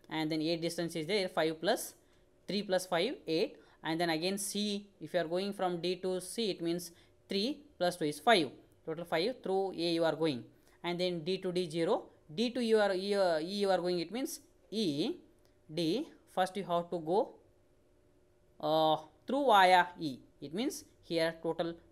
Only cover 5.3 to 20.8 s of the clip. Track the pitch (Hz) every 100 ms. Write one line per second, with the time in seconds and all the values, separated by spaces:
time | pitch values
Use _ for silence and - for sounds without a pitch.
5.3 | 180 202 196 185 175 175 180 190 185 180
6.3 | - 214 165 170 175 175 - - _ -
7.3 | 196 233 311 - - 180 175 151 147 240
8.3 | 208 123 - - _ 160 160 170 165 214
9.3 | 247 190 190 190 170 170 165 160 147 160
10.3 | 120 - - _ _ 170 175 180 175 156
11.3 | 185 185 180 175 165 165 294 - - -
12.3 | 151 247 254 226 220 202 185 202 202 185
13.3 | 156 170 202 196 185 175 175 160 233 311
14.3 | - - _ _ 214 180 143 233 359 -
15.3 | _ _ _ - 156 160 226 330 - _
16.3 | 185 185 196 170 175 175 175 156 202 -
17.3 | - _ _ _ _ _ _ _ _ _
18.3 | _ _ - 156 160 156 151 - _ -
19.3 | 269 262 202 185 180 175 - 151 123 -
20.3 | _ 143 180 285 -